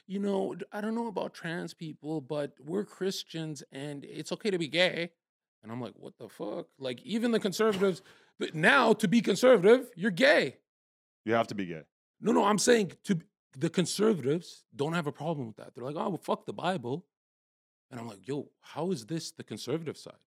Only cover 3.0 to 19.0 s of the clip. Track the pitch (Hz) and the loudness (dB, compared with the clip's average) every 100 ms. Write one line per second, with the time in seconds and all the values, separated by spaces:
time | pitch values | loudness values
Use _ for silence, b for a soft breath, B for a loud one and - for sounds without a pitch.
3 | 190 190 - 160 160 143 - 139 147 143 | -6 -6 -8 -8 -8 -10 -12 -12 -10 -10
4 | 143 151 156 185 220 185 147 160 180 160 | -12 -12 -8 -6 -2 -2 0 2 2 0
5 | 175 _ _ _ _ _ 110 120 113 98 | -6 _ _ _ _ _ -12 -10 -10 -12
6 | - - 117 - 180 190 156 - 131 123 | -20 -18 -16 -12 -8 -8 -12 -10 -8 -8
7 | - 220 240 220 208 175 220 196 196 170 | -4 -2 2 2 0 2 2 4 2 0
8 | b b b - - 156 185 277 226 214 | b b b -10 -6 2 6 6 6 4
9 | 196 226 220 196 254 233 185 254 247 - | 4 4 4 4 8 8 8 8 4 -4
10 | 214 170 262 320 147 - _ _ _ _ | -2 4 6 6 2 -4 _ _ _ _
11 | _ _ 110 117 117 110 90 80 73 _ | _ _ 0 2 0 -4 -6 -8 -14 _
12 | _ _ 185 247 202 208 - 233 190 - | _ _ 0 4 4 4 4 4 2 -4
13 | - 175 - _ _ 131 165 190 170 - | -2 -2 -4 _ _ -6 -2 0 -2 2
14 | 220 185 123 165 - - _ 113 147 170 | 2 2 0 -4 -6 -20 _ -6 -4 -2
15 | 147 - 151 151 113 - - - 123 151 | -4 -6 -6 -6 -8 -12 -18 -12 -8 -4
16 | 214 160 - 202 - 104 156 185 120 147 | -4 -4 -2 -4 -4 -6 -4 -2 -4 -8
17 | - _ _ _ _ _ _ _ _ 123 | -10 _ _ _ _ _ _ _ _ -14
18 | 117 98 95 143 - _ - 135 175 165 | -12 -12 -8 -8 -8 _ -12 -6 -4 -4